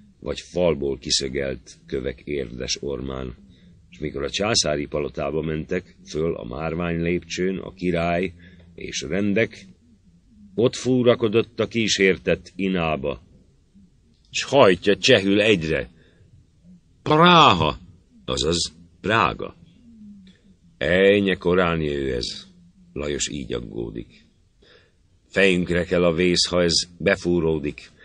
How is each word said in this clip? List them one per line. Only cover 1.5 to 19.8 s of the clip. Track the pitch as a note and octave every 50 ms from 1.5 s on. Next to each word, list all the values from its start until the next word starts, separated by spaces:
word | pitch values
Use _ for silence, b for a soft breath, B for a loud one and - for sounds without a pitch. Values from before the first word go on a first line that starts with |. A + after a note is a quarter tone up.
| C2 B1 - - - - -
kövek | - C#2 C2+ B1 C2+ C2 - -
érdes | C#2+ D2 C#2 C2 A#1 A#1+ B1 B1+ B1+ - - -
ormán. | C#2+ C#2 B1 C2 C2+ C2+ C2 C2 B1+ A#1+ - - b b b b b b b b _ - -
Mikor | D#2 D2 C2+ C#2 C#2+
a | C2+
császári | - - G2 G#2+ A#2 - - D#2 D2 D2 C#2+
palotába | C#2 - D2+ D2 C#2 - D#2+ D2 C#2+ D2 D#2 D2+
mentek, | D#2+ D#2 D#2 D2+ - F2+ F2+ F2 - - - -
föl | - - D2+ D#2+ E2+ -
a | - A1+
márvány | A#1 A#1+ C#2+ D#2+ D#2+ E2 E2+ F2 E2+ E2+ E2 E2+
lépcsőn | E2+ F2 F2 - - - - F#2 F#2+ F#2+ -
a | - - -
király | - F2 F2+ E2+ E2 E2+ F2 E2+ F2 F#2+ F2+ F2 B B B B B B B B
és | - - - - -
rendek, | - C2+ D#2+ G2 G#2 G2+ G2 A2 A2+ - - - - - - _ _ _ _ _ _ _ - _ _ _ - - - - -
ott | G2+ A#2 C3 -
fúrakodott | - - B2 C3 B2+ A#2+ A#2+ A#2 - A#2 G#2+ G2+ A#2 G2+ - - -
a | G#2+ F#2
kísértett | - A#2 A2 F#2+ - - G2 F#2+ F2+ D2+ - F#2+ E2+ E2 - - -
inába. | - G2 F#2+ F#2 F2+ E2 D#2+ D#2 C#2+ C2+ C#2+ B1+ - - - - - _ _ _ _ _ _ _ - - - _ _ _ _ _ _ _ _
S | - - -
hajtja | - C3 C#3+ B2 G2 F#2 F2 - G2+ G2
csehül | G2 F#2 B2+ B2+ G#2 G2 G2 G2 G#2
egyre: | G#2 A2+ G#2+ F2 D#2+ D#2 D#2 C2+ B1 - - b b b b b b b b - _ _ _ _ _ - - - _ _ _ _ -
"Práha!", | - D3+ D3+ E3+ F3+ F3 E3 D3 B2+ G2+ E2+ D#2+ D2+ - - - - - - _ _ _ - -
azaz | B1 C2 C2 C2 D#2 F2 E2+ E2 - - - - - _ _
Prága. | - F2+ A2 A#2 F#2 C2 G#1+ G1+ G1+ G1+ - - - - - -